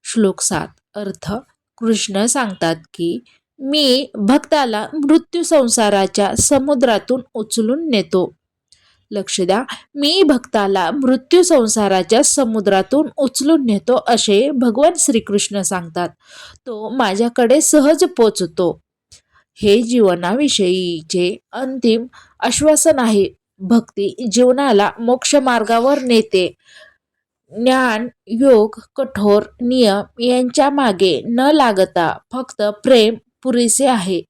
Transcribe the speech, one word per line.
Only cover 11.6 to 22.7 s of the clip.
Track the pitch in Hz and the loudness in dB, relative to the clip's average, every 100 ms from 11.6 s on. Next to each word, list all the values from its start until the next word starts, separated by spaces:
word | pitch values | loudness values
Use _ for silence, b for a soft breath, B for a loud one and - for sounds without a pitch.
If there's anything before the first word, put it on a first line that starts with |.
| 226 220 202 190 180 220 | 2 0 0 0 2 2
समुद्रातून | 294 - 247 220 202 190 190 277 302 - | 2 0 -2 0 0 0 2 0 -2 -2
उचलून | 269 - 277 320 247 | -4 -2 0 2 2
नेतो," | 202 - 247 - | -2 0 -2 0
असे | 233 - 202 269 | -2 2 2 2
भगवान | 285 247 220 311 359 | 0 -2 2 0 0
श्रीकृष्ण | - 226 - 202 - 202 | -2 -2 -2 -4 -4 -6
सांगतात. | 185 185 170 165 175 _ B B B B - | -6 -6 -8 -8 -8 _ B B B B -16
"तो | 214 220 | -12 -8
माझ्याकडे | 262 220 196 233 240 233 285 | -2 -2 0 -2 0 2 4
सहज | - 302 285 311 | 4 4 4 2
पोचतो." | 359 359 226 208 175 - 175 - _ _ _ b b b b | 0 2 0 0 -6 -2 -2 -4 _ _ _ b b b b
हे | _ 214 208 | _ 2 2
जीवनाविषयीचे | 233 247 196 175 175 240 294 - 180 185 180 170 160 180 180 220 _ | 2 2 2 2 -2 -2 -2 0 0 0 -4 -6 -6 -2 -2 -6 _
अंतिम | 226 262 262 233 220 247 b b b | -10 -8 -2 0 0 -2 b b b
आश्वासन | 233 - 302 | -4 0 2